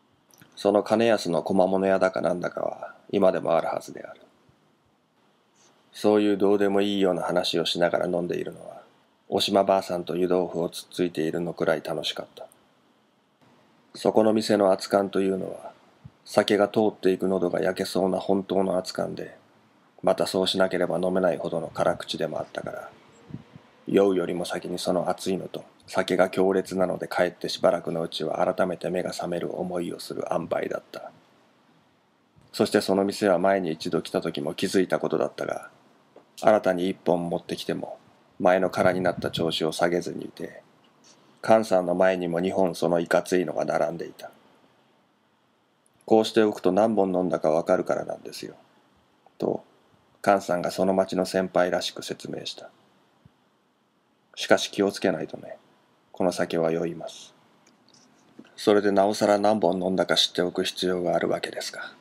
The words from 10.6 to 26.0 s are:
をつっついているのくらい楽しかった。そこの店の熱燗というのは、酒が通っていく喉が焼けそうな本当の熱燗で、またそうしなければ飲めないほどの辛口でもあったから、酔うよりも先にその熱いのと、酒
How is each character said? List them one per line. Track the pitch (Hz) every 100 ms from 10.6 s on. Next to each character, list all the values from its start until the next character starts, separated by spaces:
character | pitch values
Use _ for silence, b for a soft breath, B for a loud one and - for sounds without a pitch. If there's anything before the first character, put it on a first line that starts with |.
を | 85
つ | -
っ | -
つ | -
い | 90
て | 85
い | 80
る | 85
の | 87
く | 80
ら | 85 78
い |
楽 | 82 78
し | -
か | -
っ | 69
た。 | - - _ _ _ _ _ _ _ _ _ _ _ _ _ _
そ | - 95
こ | 110
の | 110
店 | 110 107 104
の | 98
熱 | 95 -
燗 | 101 98
と | 95
い | 95
う | 95
の | 90
は、 | 90 - - _ _ - _
酒 | - - 104 101
が | 101
通 | 117 107
っ |
て | - 95
い | 92
く | 95
喉 | 95 87
が | 87
焼 | 87 92
け |
そ | 95 92 92
う |
な | 92
本 | - 98
当 | 95 95
の | 95 90
熱 | -
燗 | - 87
で、 | 85 87 - _ _ _ _ _ _
ま | 92 -
た | 87
そ | 95
う | 92
し | 98
な | 95
け | 87
れ | 87
ば | 82
飲 | 92
め | 92
な | 92
い | -
ほ | 87
ど | 85
の | 78
辛 | - 90 85
口 | - 80
で | 80
も | -
あ |
っ | -
た | -
か | -
ら、 | - - - - - - - - - _ _ -
酔 | 95 98
う | 92
よ | 87
り |
も | 87
先 | 87 90 87
に | 90
そ | 95
の | 90 87
熱 | 90 -
い | 90
の | 80
と、 | - - _ -
酒 | -